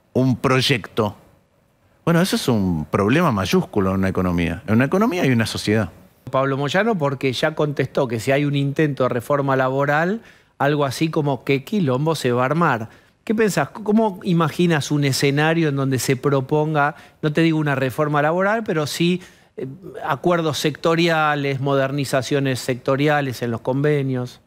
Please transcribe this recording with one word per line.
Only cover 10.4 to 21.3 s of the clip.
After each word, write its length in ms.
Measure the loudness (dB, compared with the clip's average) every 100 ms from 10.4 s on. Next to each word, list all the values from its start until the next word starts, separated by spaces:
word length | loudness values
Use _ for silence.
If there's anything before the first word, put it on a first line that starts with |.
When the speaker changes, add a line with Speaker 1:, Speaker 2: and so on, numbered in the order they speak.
| _ -2
Speaker 2:
algo 280 | 0 0 0
así 240 | -2 -2
como 340 | 0 0 -2
"qué 220 | 0 -2 0
quilombo 500 | -2 0 0 0 0
se 160 | 0
va 120 | 2
a 20 | 2
armar". 440 | 2 2 0 -4 -14 _ _ -4
¿Qué 100 | 0
pensás? 360 | 2 0 -2
¿Cómo 500 | -4 0 2 2 0
imaginas 680 | 0 2 2 2 2 2 0
un 140 | 0
escenario 640 | 0 0 0 2 2 2 0
en 80 | 0
donde 240 | 0 0
se 160 | 0 -2
proponga, 800 | 0 0 0 0 0 2 0 -2 -14 _
no 120 | -2
te 80 | 2
digo 180 | 2 2
una 160 | 0 0
reforma 460 | -2 -2 0 2
laboral, 420 | 2 2 0 0
pero 240 | -2 -2 -2
sí, 340 | 0 0 0 -4 -20 _ -12
eh, 100 | -12 -12 -16 -10
acuerdos 540 | -4 -2 0 0 0 -2
sectoriales, 1000 | -2 -2 0 2 2 2 0